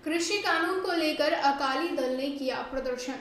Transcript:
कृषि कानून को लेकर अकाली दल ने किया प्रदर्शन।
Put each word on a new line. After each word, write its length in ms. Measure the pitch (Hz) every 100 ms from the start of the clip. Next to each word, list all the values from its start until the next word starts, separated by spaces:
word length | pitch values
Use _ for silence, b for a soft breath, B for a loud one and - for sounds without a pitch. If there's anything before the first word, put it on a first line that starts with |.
| 311
कृषि 320 | 339 349 415
कानून 420 | 370 320 349 381
को 120 | 381
लेकर 400 | 339 311 302 294
अकाली 540 | 330 277 277 277 269 339
दल 280 | 269 254 262
ने 120 | 285
किया 260 | 277 262 226 -
प्रदर्शन। 440 | 262 254 247 262 262